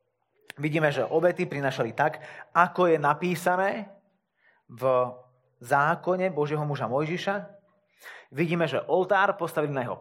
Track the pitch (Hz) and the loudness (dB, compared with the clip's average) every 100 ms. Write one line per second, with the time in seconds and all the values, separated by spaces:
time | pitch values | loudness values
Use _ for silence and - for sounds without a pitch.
0 | _ _ _ _ - - 151 160 151 139 | _ _ _ _ -20 -6 -2 2 2 2
1 | - 160 175 175 180 143 139 131 117 113 | 0 2 2 2 -4 -2 -2 -2 -4 2
2 | 151 - - - - 170 180 180 180 160 | 0 0 -16 -20 -4 2 4 4 4 4
3 | 147 147 180 175 180 180 196 214 202 - | 2 0 0 -2 0 0 0 -2 -10 -18
4 | _ _ _ _ _ _ _ 120 131 127 | _ _ _ _ _ _ _ -4 2 2
5 | 123 123 - _ _ _ 120 143 147 170 | 2 -4 -20 _ _ _ 0 2 4 0
6 | 175 180 185 147 147 151 147 139 113 131 | -2 0 0 0 -2 -2 -4 -4 -2 -2
7 | 156 180 - 202 180 - _ _ _ _ | -2 -4 -4 -6 -8 -18 _ _ _ _
8 | - - - 131 165 170 156 123 - 170 | -20 -20 -12 -4 0 2 0 0 0 0
9 | 185 196 196 190 165 165 147 135 117 90 | 2 2 2 0 -4 -2 -2 -2 -4 -6